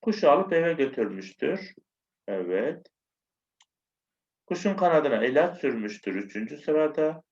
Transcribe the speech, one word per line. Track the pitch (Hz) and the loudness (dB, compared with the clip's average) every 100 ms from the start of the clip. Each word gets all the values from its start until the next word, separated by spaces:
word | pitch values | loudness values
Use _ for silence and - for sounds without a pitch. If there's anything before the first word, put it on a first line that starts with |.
Kuşu | - 208 156 | -2 2 6
alıp | 147 190 | 6 4
eve | 165 170 | 0 0
götürmüştür. | 160 135 131 107 95 95 - 139 190 - - _ _ _ _ - | 0 -2 0 -4 -4 -14 -6 -4 -4 -8 -20 _ _ _ _ -8
Evet. | 98 87 92 123 165 - _ _ _ _ _ _ _ _ _ _ _ _ _ _ _ _ | -6 -2 -2 -2 -6 -14 _ _ _ _ _ _ _ _ _ _ _ _ _ _ _ _
Kuşun | 175 208 196 | -4 -2 2
kanadına | 180 160 147 113 120 | 4 4 4 2 2
ilaç | 135 175 175 | 2 2 0
sürmüştür. | 139 117 104 104 - 95 | -4 -2 -6 -8 -6 -6
Üçüncü | 98 104 113 147 | -6 -8 -10 -10
sırada. | - 151 156 151 156 160 _ | -2 0 2 0 -2 -2 _